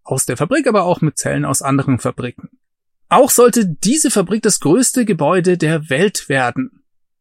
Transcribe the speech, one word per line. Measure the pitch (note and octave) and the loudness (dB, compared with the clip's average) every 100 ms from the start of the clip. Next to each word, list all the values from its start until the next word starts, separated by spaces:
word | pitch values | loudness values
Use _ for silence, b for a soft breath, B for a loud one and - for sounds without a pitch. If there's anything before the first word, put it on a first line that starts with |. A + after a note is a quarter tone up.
aus | - C3 - | -8 -4 -4
der | B2+ | -4
Fabrik, | D3 D4+ C#4 | -2 0 0
aber | G#3 | 0
auch | F3 E3+ | 0 0
mit | D3+ - | -2 -2
Zellen | C#3 C#3+ | -4 -4
aus | D3 C3+ | -2 -4
anderen | C#3 C#3 C3+ B2 | 0 0 0 -2
Fabriken. | B2+ - B2 - - _ _ _ _ _ _ | -2 -6 -10 -12 -20 _ _ _ _ _ _
Auch | F3+ C4 | 4 4
sollte | - A#3+ A#3+ | 6 4 4
diese | G3 D3+ G3 D#4 C#4 | 0 -2 -2 0 0
Fabrik | G#3 F3 G#3+ | 0 0 -2
das | G#3+ - | 0 0
größte | C#3 G#3 B3+ C4 | 2 2 2 0
Gebäude | A3 E3 D3 F#3 F3+ F3+ | 0 0 0 2 2 0
der | D#3 D#3+ D#3 | 0 -2 -2
Welt | C3+ G#3 - - | 0 0 -2 -4
werden. | C3+ B2 A#2+ C3 - _ _ _ _ | -2 0 -4 -8 -12 _ _ _ _